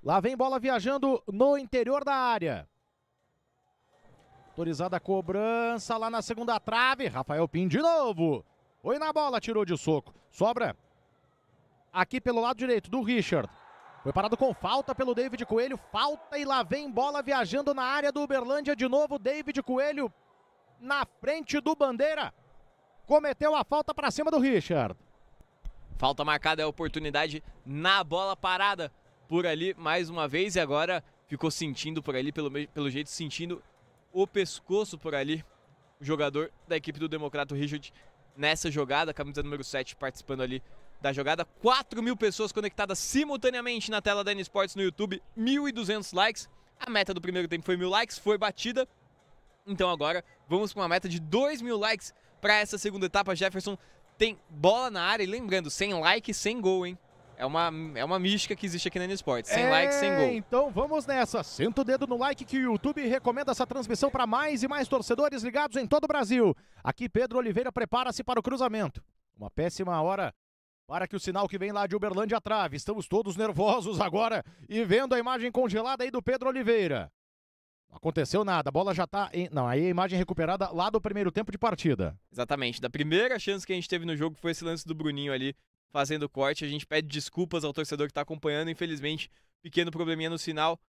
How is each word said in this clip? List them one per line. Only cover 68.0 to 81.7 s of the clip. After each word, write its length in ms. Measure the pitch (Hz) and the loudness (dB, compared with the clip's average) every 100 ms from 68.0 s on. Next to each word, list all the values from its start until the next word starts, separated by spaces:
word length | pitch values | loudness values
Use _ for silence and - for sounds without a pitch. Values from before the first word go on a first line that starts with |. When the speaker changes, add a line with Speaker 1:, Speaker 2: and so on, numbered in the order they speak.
| 254 - | 0 -4
Speaker 1:
para 160 | 247 240 | -2 0
o 40 | |
cruzamento. 600 | 233 262 214 214 175 - - _ _ _ | 0 0 0 0 -4 -6 -20 _ _ _
Uma 140 | 104 | -10
péssima 500 | - 165 - 185 170 | -2 -2 -2 -2 0
hora 320 | 160 196 165 - _ _ _ _ _ | 2 0 -2 -6 _ _ _ _ _
para 220 | 160 185 | -6 -4
que 80 | 196 | -4
o 40 | |
sinal 280 | - 185 202 | -4 0 0
que 100 | 196 | -2
vem 140 | 196 | -4
lá 140 | 202 202 | -2 0
de 100 | 202 | 0
Uberlândia 440 | 208 185 220 226 | 0 0 0 0
trave. 360 | - 214 175 139 | 0 0 0 -2
Estamos 320 | - 214 - | -6 -6 0
todos 280 | 196 202 180 | 0 0 0
nervosos 640 | 220 160 208 202 190 190 | 0 2 4 4 0 -2
agora 440 | 196 175 226 214 - - - | 0 2 0 0 -6 -16 -6
e 160 | 214 | -2
vendo 300 | 220 208 269 | 4 4 4
a 40 | 247 | 2
imagem 320 | 233 254 240 | 2 -2 0
congelada 540 | 240 254 208 233 269 | 0 2 0 0 -2
aí 60 | 247 | -2
do 120 | 247 | -2
Pedro 260 | 226 254 254 | 0 0 0
Oliveira. 600 | 262 226 233 180 131 78 _ _ _ _ _ _ _ _ | 0 4 4 4 0 -4 _ _ _ _ _ _ _ _
Não 80 | - | -4
aconteceu 480 | 160 165 143 190 | -2 0 2 2
nada, 240 | 208 175 139 | 4 2 2
a 40 | |
bola 220 | 139 196 | 2 2
já 120 | 180 175 | 2 0
tá 240 | 196 196 | 0 -2
em, 160 | - 180 | -2 -2
não, 160 | 151 123 | 0 2
aí 200 | 131 180 | 2 2
a 20 | |
imagem 300 | 175 185 180 | 2 2 2
recuperada 520 | 180 185 160 190 190 | 0 0 0 0 -2
lá 200 | 165 190 | 0 0
do 100 | 214 | 0
primeiro 320 | 214 208 190 | -2 -2 0
tempo 180 | 196 214 | 0 -4
de 80 | 202 | 0
partida. 600 | 233 | 0